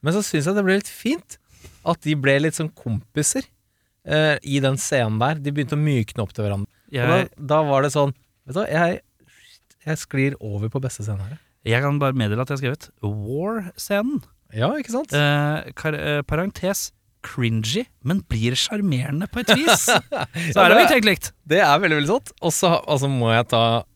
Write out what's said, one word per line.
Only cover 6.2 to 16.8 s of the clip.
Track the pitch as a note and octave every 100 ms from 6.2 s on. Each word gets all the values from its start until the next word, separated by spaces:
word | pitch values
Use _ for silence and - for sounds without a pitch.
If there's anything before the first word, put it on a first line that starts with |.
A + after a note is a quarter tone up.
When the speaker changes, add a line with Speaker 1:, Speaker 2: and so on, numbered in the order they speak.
Speaker 1:
opp | G2+
til | - G#2
hverandre. | G2 G2+ _ _
Speaker 2:
Jeg | C#3 B2
Speaker 1:
Og | F3 - -
da, | C3+ D3+
da |
var | D3+ C#3
det | C#3+
sånn, | D3 C#3+ - _ _ -
vet |
du | C#3
hva, | G#3+
jeg, | D#3 E3+ - _ _ _ _ - - _ _ -
jeg | D#3
sklir | - C#3 C#3 C#3
over | G#2+ G2+ A2
på | C3+
beste | B2+ -
scene | G#2 G2
her. | F#2+ D3+ _ _ -
Speaker 2:
Jeg | A#2
kan | C#3+ C#3+
bare | C#3
meddele | C3 G#2+ G#2+
at | C3
jeg | C#3
har |
skrevet | C3 C#3+ - _
War-scenen. | G#2 G#2+ G#2 C#3 F#3 A3+ F3 - - G3+ A#3 C#4+ - _ _
Speaker 1:
Ja, | G#2+ C3+ D4
ikke | B3+
sant? | A#3 -
Speaker 2:
Eh, | C#3+ D3 D3 D3 C#3+ -
kar-, | - D#3+ D3
eh, | D3+ D3
parentes, | D3 D3+ F#3+ - F#3 G3